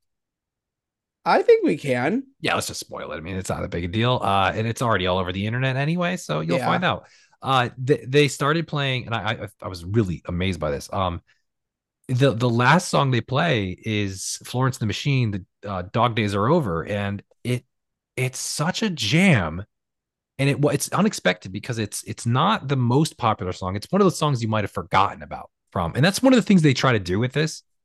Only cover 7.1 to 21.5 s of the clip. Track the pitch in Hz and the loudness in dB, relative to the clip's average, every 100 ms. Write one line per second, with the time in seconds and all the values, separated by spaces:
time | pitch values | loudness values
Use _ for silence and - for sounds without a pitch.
7.1 | _ _ _ 117 131 120 - 127 147 120 | _ _ _ 0 2 0 -2 0 0 2
8.1 | 143 143 - 143 165 160 147 139 127 104 | 2 2 2 0 0 -2 -2 -2 -2 -2
9.1 | 113 92 87 98 - 98 90 85 113 95 | -4 -2 -4 -8 -12 -12 -10 -2 0 0
10.1 | 76 - 87 95 85 76 71 - 98 92 | -2 -6 -2 -2 -2 -4 -4 -6 -4 -4
11.1 | 87 - _ _ _ _ _ _ _ - | -4 -12 _ _ _ _ _ _ _ -4
12.1 | 127 139 110 123 117 123 170 - 156 139 | 2 2 2 0 4 6 6 4 2 2
13.1 | 120 - 131 170 120 95 87 110 107 98 | 0 0 0 0 0 -2 -6 -4 -2 -2
14.1 | 95 - - - 127 131 - 107 - 147 | -6 -10 -10 -6 -2 0 0 -4 -2 0
15.1 | 135 113 98 - _ 104 95 92 113 120 | 0 0 -4 -10 _ -8 -8 -4 0 2
16.1 | 113 104 98 110 170 113 82 - 101 101 | 2 0 2 2 2 0 -4 -4 -4 -4
17.1 | 101 - _ 117 123 - _ _ _ _ | -6 -10 _ -6 -6 -6 _ _ _ _
18.1 | - 127 - - - 156 - 220 151 104 | -6 -6 -6 -8 -4 -4 -2 -4 -4 0
19.1 | 151 196 123 82 85 - _ _ _ _ | 4 6 4 2 -6 -12 _ _ _ _
20.1 | _ _ - 139 135 143 143 - 151 214 | _ _ -2 0 2 2 0 -2 0 0
21.1 | - 185 180 98 | 0 -2 -2 -6